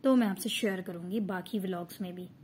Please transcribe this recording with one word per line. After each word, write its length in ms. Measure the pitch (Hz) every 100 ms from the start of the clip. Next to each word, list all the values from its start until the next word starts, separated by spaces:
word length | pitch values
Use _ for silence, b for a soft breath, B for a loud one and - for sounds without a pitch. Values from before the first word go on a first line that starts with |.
तो 100 | 269 254
मैं 100 | 214
आपसे 220 | 190 220
शेयर 320 | - 214 190
करूँगी 380 | 185 170 175 214
बाकी 380 | 196 190 180 214
व्लॉग्स 420 | 190 175 175 -
में 140 | 185
भी 120 | 180 180 -